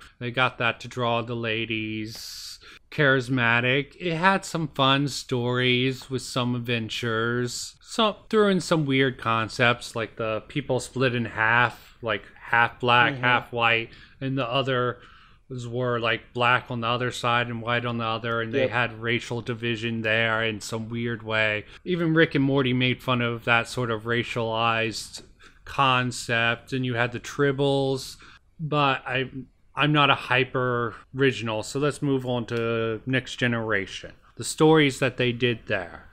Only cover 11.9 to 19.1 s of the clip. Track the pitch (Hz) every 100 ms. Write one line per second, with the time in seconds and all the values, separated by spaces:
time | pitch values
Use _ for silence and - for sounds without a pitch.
11.9 | - 113 101 - - - 117 117 - 123
12.9 | 120 117 120 123 120 - 120 117 113 113
13.9 | - - - 135 135 117 135 131 127 123
14.9 | 117 - - - - - 127 120 120 123
15.9 | 120 113 113 - 120 120 123 - 120 113
16.9 | 120 123 - 120 120 120 117 117 120 120
17.9 | 117 113 113 117 117 113 131 127 120 117
18.9 | 110 117